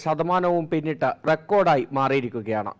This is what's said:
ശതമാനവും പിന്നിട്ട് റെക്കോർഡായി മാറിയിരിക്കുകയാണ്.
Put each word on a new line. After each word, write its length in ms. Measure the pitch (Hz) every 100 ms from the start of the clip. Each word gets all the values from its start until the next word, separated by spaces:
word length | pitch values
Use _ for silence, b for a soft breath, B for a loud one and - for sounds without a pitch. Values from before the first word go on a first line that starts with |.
ശതമാനവും 600 | 160 156 165 180 180 175 160
പിന്നിട്ട് 360 | 160 156 151 127 - -
റെക്കോർഡായി 560 | 156 160 208 175 143 120 139
മാറിയിരിക്കുകയാണ്. 760 | 135 135 120 120 107 110 104 -